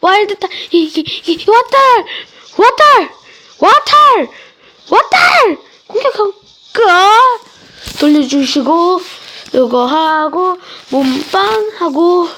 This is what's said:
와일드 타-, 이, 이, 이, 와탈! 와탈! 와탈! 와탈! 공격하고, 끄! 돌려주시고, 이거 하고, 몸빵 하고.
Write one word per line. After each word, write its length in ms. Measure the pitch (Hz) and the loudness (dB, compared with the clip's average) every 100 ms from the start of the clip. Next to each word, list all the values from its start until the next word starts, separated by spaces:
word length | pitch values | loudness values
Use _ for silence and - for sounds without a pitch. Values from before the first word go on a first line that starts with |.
와일드 380 | 349 392 415 392 | 2 0 -2 -6
타-, 100 | 381 - - | -10 -12 -4
이, 140 | 349 | -2
이, 200 | 311 320 311 - - | -2 -6 -8 -10 -8
이, 180 | 330 - | -6 0
와탈! 580 | 453 466 539 539 466 - - - - - - | 0 2 2 4 2 0 -14 -18 -20 -14 0
와탈! 540 | 466 523 587 523 320 - _ - - _ | 0 4 4 4 2 -10 _ -20 -20 _
와탈! 720 | 330 554 587 587 587 466 247 - - _ _ _ - | 2 2 2 4 4 2 -2 -10 -20 _ _ _ -2
와탈! 720 | 427 622 740 740 719 466 294 - _ _ | -2 0 0 2 2 0 -2 -12 _ _
공격하고, 440 | 427 523 - 415 - _ _ - | -4 -4 -2 -4 -6 _ _ -10
끄! 100 | - 440 349 392 453 508 480 - - - - - - | 0 2 4 4 4 4 0 -10 -20 -20 -20 -18 -2
돌려주시고, 1040 | 294 302 254 285 262 294 254 330 349 370 370 - - - - | 0 2 0 -2 -2 -2 0 0 0 -2 -6 -18 -20 -20 -6
이거 320 | 254 240 247 240 | -2 -2 -2 -2
하고, 680 | 311 320 311 311 311 370 359 - - - | -2 -2 -2 -4 -4 -4 -6 -12 -20 -8
몸빵 840 | 262 269 262 - 381 403 440 427 - | -4 -2 -4 -4 -4 -2 -2 -6 -6
하고. 500 | 339 277 339 359 339 | -6 0 0 0 -2